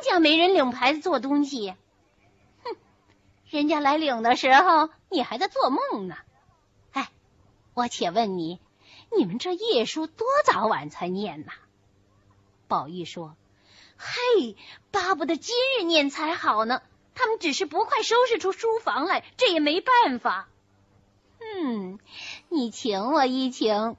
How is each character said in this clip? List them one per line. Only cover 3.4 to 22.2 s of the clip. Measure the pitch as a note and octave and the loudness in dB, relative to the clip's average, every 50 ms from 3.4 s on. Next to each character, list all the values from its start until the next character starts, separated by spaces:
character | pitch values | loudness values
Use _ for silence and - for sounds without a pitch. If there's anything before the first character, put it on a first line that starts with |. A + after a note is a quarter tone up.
| _ _ | _ _
人 | - D4 D4 D4+ | -2 -2 0 2
家 | E4 D4 | 2 2
来 | D4 C#4 D4 D#4 | 2 2 2 2
领 | D#4+ C#4+ B3 A3+ | 0 -2 -2 0
的 | A3 A#3 B3 | 2 2 2
时 | - - C4+ C4 | 2 4 6 6
候， | C#4 F4+ F#4+ E4 D#4 D4+ D#4+ - _ _ _ | 8 8 6 4 4 2 0 -4 _ _ _
你 | G4 D#4 | -4 -4
还 | A#3+ - A3 | -4 -4 -4
在 | B3 F4+ G#4 | -4 -4 -4
做 | - C5+ A#4 C4 | -2 0 0 0
梦 | C4 F#4 C5+ C#5 G4+ A#3 F#3+ F#3 | 0 0 -2 -2 -4 -6 -6 -8
呢。 | - - - _ _ _ _ _ _ _ _ _ _ _ _ _ | -10 -14 -18 _ _ _ _ _ _ _ _ _ _ _ _ _
哎， | - C#4 B3+ - _ _ _ _ _ _ _ _ _ _ _ _ _ | -8 -8 -8 -8 _ _ _ _ _ _ _ _ _ _ _ _ _
我 | A#3+ A#3+ | -4 -4
且 | A#3+ - - A#3+ A#3 | -4 -2 -2 -2 0
问 | F3 A3 A#3 G#3 F#3+ F3+ | 2 0 0 0 -2 -4
你， | E3 D#3+ F3+ - _ _ _ _ _ - - - - _ A#4+ | -4 -6 -8 -10 _ _ _ _ _ -20 -20 -20 -12 _ 0
你 | G4+ C#4 | 0 0
们 | E3+ F3 B3 | 0 -2 -4
这 | - F4+ | -4 -4
夜 | F#4 F4 G#4+ A#4 G4+ B3 A3 | -4 -2 -2 0 2 2 0
书 | - - D#4 D#4 | 0 -4 -6 -8
多 | D#4+ - - A4 B4 C5+ C#5+ D5 | -8 -6 -4 -2 2 2 4 4
早 | B4+ - - A3 | 4 2 2 2
晚 | A3 G3+ D3 C#3+ D3 | 0 0 -2 -4 -8
才 | - - F#3 F3 | -10 -8 -6 -6
念 | F#3 F#3+ G#3+ G3 D3 D3+ D3 | -4 -4 -6 -6 -8 -10 -12
呐？” | - - - _ _ _ _ _ _ _ _ _ _ _ _ _ _ _ _ _ _ _ _ _ | -14 -18 -20 _ _ _ _ _ _ _ _ _ _ _ _ _ _ _ _ _ _ _ _ _
宝 | _ G#3+ E3+ C3+ C#3+ | _ -4 -4 -4 -4
玉 | F3 F3+ E3 | -8 -10 -12
说 | D#3 - F3+ E3 D3+ D#3 _ _ _ _ _ _ _ - - - _ _ - | -10 -12 -12 -14 -14 -16 _ _ _ _ _ _ _ -20 -20 -20 _ _ -16
：“嘿， | - - - - B4 B4 A#4+ G4 C4 A3+ G3 - - - - - _ _ | -12 -10 -6 -2 2 4 4 4 2 0 -6 -12 -20 -20 -20 -20 _ _
巴 | - G4+ F4+ F#4 F#4+ | -4 -2 0 0 -2
不 | C#4+ E4 | -2 0
得 | C4+ E4 | -2 -2
今 | C4+ - - A4+ A#4+ B4+ C5+ C5+ B4 | -4 -4 -4 -2 0 0 0 0 0
日 | F4+ | 0
念 | E4 E4+ D#4 C#4+ C#4 | 2 2 2 2 0
才 | - - D#4 D4+ E4+ | -2 -4 -4 -4 -4
好 | - - D4+ A#3 G#3+ A3 | -2 0 0 0 0 0
呢， | A3+ B3+ B3 - _ _ _ _ _ _ | 0 -2 -4 -4 _ _ _ _ _ _
他 | - B4 | -2 -2
们 | A4 A4+ - | 0 0 -2
只 | - D#4 | -2 -2
是 | C4+ - F#4+ | -2 -2 -4
不 | D4 - F4+ A4 | -2 -2 -2 -2
快 | - D5 A4 | 0 0 -2
收 | - - A4 A#4+ B4+ | 0 2 2 2 4
拾 | A#4+ A#4 F4 | 2 2 0
出 | - F#4 | -2 -4
书 | F#4+ - - A4+ A4 A4+ | -4 -2 -2 -2 -2 0
房 | - - - B3+ C#4+ | -2 -2 -2 -2 0
来， | G4 F4 A#3 - - _ | 0 -2 -2 -4 -8 _
这 | - B4 A#4 | 0 2 2
也 | F4 D#4+ | 2 2
没 | D4+ D4 D4+ F#4 | 2 2 0 0
办 | - - B4+ A#4+ A#4 D#4+ B3+ A#3+ | 2 4 6 6 6 4 2 -2
法。 | - A#3 F#3 F#3+ G3 - _ _ _ _ _ _ _ _ _ _ _ _ _ _ _ _ _ _ A#4 A4 G#4 | -2 -2 -4 -4 -6 -12 _ _ _ _ _ _ _ _ _ _ _ _ _ _ _ _ _ _ -14 -10 -8
”“嗯， | F#4+ E4 C4 A#3 G#3 F#3+ F#3 F#3+ G#3+ _ _ - - | -6 -4 -4 -4 -6 -8 -10 -12 -16 _ _ -20 -18